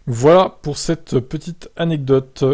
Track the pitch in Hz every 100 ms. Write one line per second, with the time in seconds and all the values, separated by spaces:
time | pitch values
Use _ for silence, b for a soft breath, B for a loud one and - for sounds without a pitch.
0 | - 117 143 185 180 - 151 139 - 160
1 | - - - 156 - 170 - - 165 156
2 | 131 135 135 - 135